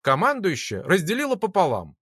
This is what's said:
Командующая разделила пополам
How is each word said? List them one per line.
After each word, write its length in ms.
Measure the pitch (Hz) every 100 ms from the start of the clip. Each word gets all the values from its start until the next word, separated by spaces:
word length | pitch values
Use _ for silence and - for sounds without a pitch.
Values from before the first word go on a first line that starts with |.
Командующая 800 | - 135 240 285 190 143 - 98
разделила 540 | - 190 160 233 285 240
пополам 600 | 220 196 165 110 82 -